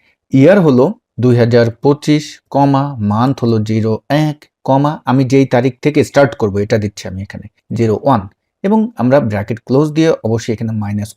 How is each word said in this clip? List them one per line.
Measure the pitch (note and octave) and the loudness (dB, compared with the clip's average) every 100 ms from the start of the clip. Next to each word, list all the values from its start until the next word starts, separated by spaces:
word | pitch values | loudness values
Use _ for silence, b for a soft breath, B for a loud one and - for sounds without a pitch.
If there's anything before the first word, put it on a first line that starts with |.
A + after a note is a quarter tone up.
| _ _ _ | _ _ _
ইয়ার | C3+ C#3+ G3 | 4 6 6
হলো | D#3+ B2 D3+ A3+ _ - | 4 4 2 -2 _ -2
দুই | B2 A#2+ | 0 2
হাজার | A#2 A#2+ A#2 A2+ | 4 2 2 0
পঁচিশ, | C#3 C#3+ - D3+ D3 - _ | -2 0 0 -2 -2 -18 _
কমা, | C3+ C#3+ C3+ C#3+ C3 G#2 | 0 2 0 -2 -4 -2
মান্থ | G#2 B2+ C3 | 0 0 0
হলো | A#2 A2+ G#2+ | 0 0 0
জিরো | A2 A2 A2 - C#3+ D#3 | -2 -2 -4 -2 -2 -2
এক, | D3 _ _ | -4 _ _
কমা, | - C3+ D3 D#3 - | -2 0 0 -4 -2
আমি | C3 B2+ | 0 2
যেই | C#3 C3 | 2 2
তারিখ | B2 B2+ - | 0 -2 -2
থেকে | D3+ C#3+ | -2 0
স্টার্ট | A#2+ C#3 C#3 - | 0 2 0 0
করব | G#2+ G2 | -4 -4
এটা | G#2 A2+ | -2 -2
দিচ্ছি | G#2 - F#2+ | -2 -8 -14
আমি | F#2+ | -12
এখানে | G2+ - - _ - A2 | -12 -14 -18 _ -12 -4
জিরো | A2+ G#2 C#3 | -2 0 0
ওয়ান। | A#2+ G2 _ _ _ | 0 -2 _ _ _
এবং | G3 A3 A3 - | -2 0 -2 -2
আমরা | B2 C#3 B2+ | 0 2 0
ব্র্যাকেট | G#2 G2+ A2+ - | -4 -6 -8 -2
ক্লোজ | B2+ D#3 D3+ | 0 0 0
দিয়ে | D#3+ - | 0 0
অবশ্যই | G#2+ A#2 A#2+ G#2+ | -2 -4 -4 -6
এখানে | A2+ A2 | -4 -6
মাইনাস | G#2 G#2 G#2 | -4 -6 -8